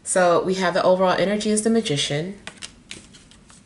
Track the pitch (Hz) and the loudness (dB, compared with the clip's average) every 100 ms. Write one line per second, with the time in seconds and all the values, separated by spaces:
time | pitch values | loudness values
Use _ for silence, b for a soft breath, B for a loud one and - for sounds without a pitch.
0 | - 185 180 170 185 185 180 175 - 185 | -4 2 4 2 0 -2 0 2 2 4
1 | 185 - 180 208 214 214 220 226 220 143 | 2 2 0 -2 -2 0 0 0 0 -2
2 | - 147 180 202 - - - - - - | -2 -4 -6 -12 -18 -18 -20 -20 -20 -20
3 | - - - - - - | -20 -20 -20 -20 -20 -20